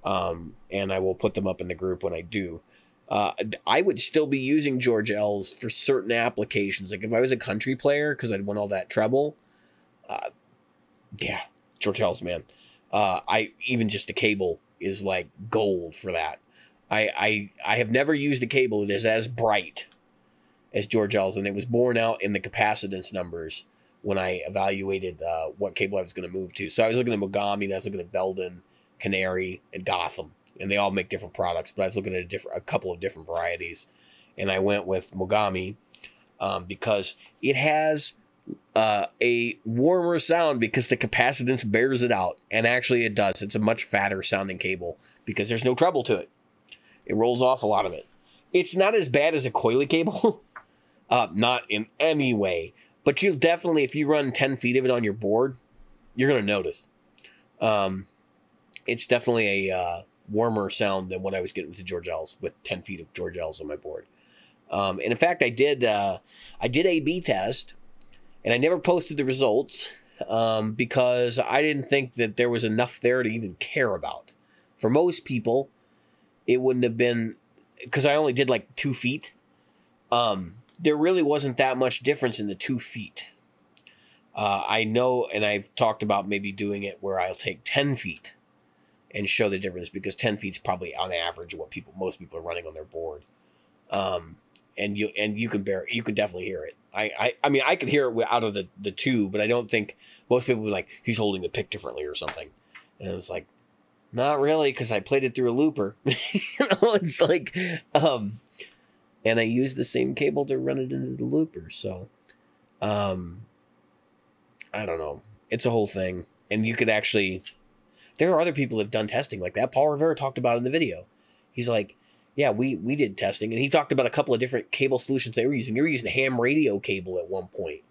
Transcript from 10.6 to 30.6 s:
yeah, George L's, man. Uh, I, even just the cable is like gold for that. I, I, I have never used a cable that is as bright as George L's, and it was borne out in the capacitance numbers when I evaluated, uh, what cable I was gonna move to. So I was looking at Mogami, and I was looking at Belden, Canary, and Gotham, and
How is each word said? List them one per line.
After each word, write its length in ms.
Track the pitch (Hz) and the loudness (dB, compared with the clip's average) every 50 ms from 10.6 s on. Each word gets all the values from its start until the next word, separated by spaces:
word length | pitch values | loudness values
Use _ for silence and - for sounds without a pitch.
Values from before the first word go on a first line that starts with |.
| _ _ _ _ _ _ _ _ _ _ - 107 | _ _ _ _ _ _ _ _ _ _ -10 -8
yeah, 220 | - - 107 - - - _ _ _ _ _ _ | -6 -6 -6 -6 -10 -12 _ _ _ _ _ _
George 220 | - 107 95 - | -4 -2 0 0
L's, 200 | 107 92 87 - | 0 0 0 -2
man. 220 | 90 87 87 82 - _ _ _ - - _ _ _ _ | -4 -6 -6 -6 -8 _ _ _ -20 -20 _ _ _ _
Uh, 300 | - 98 107 95 92 85 - - | 0 0 2 2 0 -2 -2 0
I, 260 | 98 110 110 - _ _ - | 0 0 0 0 _ _ -6
even 240 | 123 127 120 113 107 | -2 0 0 0 0
just 180 | 104 101 - - | 0 -2 -4 -4
the 60 | - | -4
cable 460 | - - 110 107 98 95 87 82 - _ _ _ _ | 0 2 2 2 2 0 -2 -2 -4 _ _ _ _
is 240 | 85 95 98 92 95 | -6 -4 -4 -4 -2
like 260 | 98 95 92 87 - _ _ 95 113 | -2 -2 -2 -4 -6 _ _ -10 -2
gold 460 | - 113 107 101 95 90 85 82 78 | 0 2 2 2 0 0 -2 -8 -12
for 160 | - - 92 | -10 -8 -4
that. 280 | 90 82 80 78 73 - _ _ _ _ - _ _ _ _ _ | -4 -2 -4 -4 -6 -10 _ _ _ _ -20 _ _ _ _ _
I, 180 | - 107 110 87 - - | 0 0 0 0 0 0
I, 320 | 95 107 107 107 101 98 _ - 64 | 0 0 0 0 -2 -8 _ -10 -2
I 100 | - 107 117 | 0 0 0
have 120 | 123 107 | 2 2
never 240 | 113 127 143 147 160 | 2 2 4 4 2
used 300 | 147 139 147 143 127 123 | 2 2 0 0 0 -2
a 40 | 117 | 2
cable 340 | - 135 131 120 107 104 | 2 2 2 4 2 0
that 120 | 104 101 101 | 0 0 0
is 120 | 98 110 | 0 2
as 240 | 113 110 113 110 117 | 2 2 2 0 -2
bright 580 | 123 120 117 110 107 101 90 82 - - - _ _ _ _ _ _ _ _ _ _ _ _ _ _ _ _ _ - | -4 0 2 2 2 2 0 -4 -10 -12 -12 _ _ _ _ _ _ _ _ _ _ _ _ _ _ _ _ _ -4
as 120 | 98 104 | -4 -4
George 300 | 107 - 113 104 98 107 | 0 2 2 2 2 2
L's, 220 | 104 95 95 95 104 | 2 0 0 0 -2
and 100 | 98 101 | -4 -2
it 60 | 98 | -2
was 100 | 101 104 | -4 -4
borne 320 | 123 117 120 123 127 120 117 | 0 2 2 4 4 4 2
out 240 | 113 113 110 - | 2 2 0 0
in 120 | - 101 104 | -2 -2 -2
the 60 | 98 | -2
capacitance 760 | - 101 - - 110 107 107 - - 98 98 92 92 - - | -4 -4 0 2 2 2 2 0 -2 -4 -4 -6 -6 -6 -4
numbers 520 | 95 87 87 85 85 80 80 - - - _ _ _ _ _ _ _ | -4 -6 -6 -6 -8 -8 -8 -8 -10 -12 _ _ _ _ _ _ _
when 160 | _ 104 98 98 | _ -2 -2 0
I 260 | 92 92 92 90 71 | 0 -2 -2 -4 -6
evaluated, 760 | 73 98 98 98 98 98 98 98 98 98 98 92 92 87 76 | -4 -2 0 0 0 0 -2 -2 -2 -2 -2 -2 -6 -8 -6
uh, 260 | 80 82 82 80 80 78 - - | -4 -4 -2 -2 -4 -6 -4 -4
what 180 | 101 98 90 | -4 -4 0
cable 220 | - 107 98 101 98 | -2 -2 0 0 -4
I 40 | |
was 100 | 92 87 - | -4 -4 -8
gonna 140 | 95 90 87 | -10 -8 -6
move 260 | 90 95 95 87 - | -6 -6 -8 -8 -8
to. 140 | - 101 80 | -10 -8 -6
So 140 | - - 113 | 0 2 2
I 40 | 113 | 2
was 100 | 113 123 | 4 2
looking 160 | 123 120 113 | 2 2 0
at 60 | 101 | 0
Mogami, 440 | 101 95 101 101 101 101 101 101 101 | -2 -2 -2 -2 0 0 -2 -2 -2
and 100 | 98 98 | -4 -4
I 40 | 92 | -4
was 80 | 92 | -4
looking 160 | 101 98 95 | -6 -6 -8
at 100 | 85 87 | -10 -6
Belden, 500 | - 92 92 95 95 95 92 90 90 87 _ _ _ _ _ _ _ _ | -2 -2 -2 -2 -2 -4 -8 -8 -10 -14 _ _ _ _ _ _ _ _
Canary, 640 | - 98 98 95 92 92 92 92 92 92 92 - _ _ - | -4 -2 0 0 0 0 0 -2 -2 -4 -6 -10 _ _ -14
and 120 | 87 92 | -8 -4
Gotham, 460 | 101 98 90 85 80 - - 80 78 - _ _ _ _ | -4 -2 -2 -2 -6 -6 -10 -14 -14 -16 _ _ _ _
and 100 | - | -10